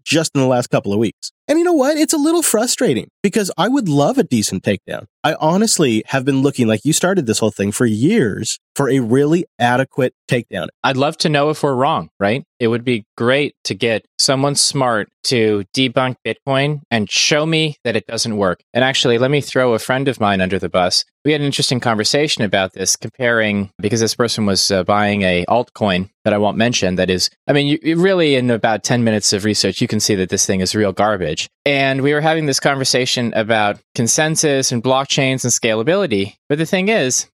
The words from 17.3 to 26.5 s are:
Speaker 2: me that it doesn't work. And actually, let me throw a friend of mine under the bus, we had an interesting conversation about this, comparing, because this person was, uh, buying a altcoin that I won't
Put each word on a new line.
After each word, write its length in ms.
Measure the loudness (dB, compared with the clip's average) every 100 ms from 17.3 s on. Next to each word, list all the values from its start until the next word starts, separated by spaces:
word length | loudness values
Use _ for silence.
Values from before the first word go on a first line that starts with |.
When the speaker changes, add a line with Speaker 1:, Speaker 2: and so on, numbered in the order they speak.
| 0 2
Speaker 2:
me 320 | 0 -2 -4
that 120 | -4 -4
it 100 | -4
doesn't 300 | -6 -4 0
work. 240 | 0 -2 _
And 100 | 0
actually, 340 | 0 2 2 2
let 140 | 2
me 100 | 0 -2
throw 220 | 0 2 0
a 40 |
friend 280 | 0 -2 -2
of 120 | 0
mine 220 | 0 0
under 160 | 0 -2
the 100 | -2
bus, 380 | 0 2 0 -4 _ -2
we 60 |
had 100 | 0
an 40 | -2
interesting 340 | -2 -2 0
conversation 640 | 0 0 0 0 0 -2
about 300 | 0 0 -2
this, 220 | -4 -4 -4
comparing, 760 | -6 -4 0 2 0 -2 -4 -4
because 200 | -2 0
this 160 | 0 0
person 300 | -2 0 0
was, 240 | 0 0
uh, 120 | 0
buying 380 | 0 0 2 0
a 240 | 2 0 0
altcoin 640 | -2 -2 -4 -2 0 -4 _ -2
that 80 |
I 40 | 0
won't 200 | 0